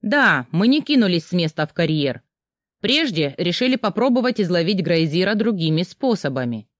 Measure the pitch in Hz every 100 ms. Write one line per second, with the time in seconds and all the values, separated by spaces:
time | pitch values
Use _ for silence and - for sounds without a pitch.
0 | 214 285 247 151 120 160 220 285 - 285
1 | 208 175 - 180 160 - 151 - 165 156
2 | 139 117 _ _ _ _ _ _ 208 277
3 | 311 165 147 139 170 175 254 254 214 202
4 | 247 247 247 240 185 175 165 190 156 165
5 | 160 156 190 214 226 202 160 156 180 -
6 | 269 214 147 131 123 117 104 _